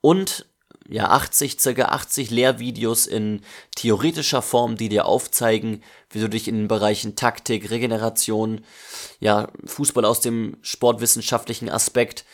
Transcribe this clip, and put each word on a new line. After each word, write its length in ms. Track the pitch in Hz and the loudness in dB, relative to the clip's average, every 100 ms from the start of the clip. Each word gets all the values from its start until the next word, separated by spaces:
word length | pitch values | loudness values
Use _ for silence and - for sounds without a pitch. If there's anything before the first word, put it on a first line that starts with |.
Und 460 | 147 185 190 - - _ _ _ - | 4 4 0 -6 -12 _ _ _ -12
ja, 200 | 107 104 | -4 2
achtzig, 500 | 131 - - 143 - | 2 2 -2 -2 0
circa 260 | 131 123 123 | 0 2 0
achtzig 440 | - - - 117 | 0 -4 -6 -2
Lehrvideos 760 | 117 127 127 120 110 113 117 - | 2 2 2 -2 -4 -2 0 0
in 340 | 110 107 104 - - - - | 0 -2 -4 -8 -20 -16 -4
theoretischer 680 | 117 107 156 160 143 131 | 2 4 2 0 0 0
Form, 340 | - 120 120 113 | 2 2 2 -2
die 140 | 110 | 0
dir 160 | 104 - | 2 4
aufzeigen, 760 | 110 - - 117 107 110 107 - - _ | 2 2 0 2 2 0 -8 -10 -20 _
wie 100 | 107 | -4
du 100 | 107 | -2
dich 180 | 110 - | -2 -2
in 80 | 110 | -2
den 120 | 104 | 0
Bereichen 480 | 110 107 107 110 - | 2 2 0 -4 0
Taktik, 540 | 123 - - 110 101 | 0 0 -4 -4 -2
Regeneration, 920 | 113 120 113 113 113 - 110 110 110 - - - - - - | -2 0 0 -2 -2 -2 0 0 -4 -10 -20 -18 -16 -16 -4
ja, 280 | 107 104 - - - | 2 2 2 -8 -16
Fußball 400 | - 143 - 104 | -4 -2 2 2
aus 140 | 101 | 2
dem 380 | 120 117 107 73 | 0 -2 -4 -8
sportwissenschaftlichen 1080 | - - 120 113 117 120 - 120 - 117 - | -12 0 0 2 0 -2 0 -4 -4 -8 -4
Aspekt, 560 | - - 123 120 - - | -2 0 0 0 -2 -18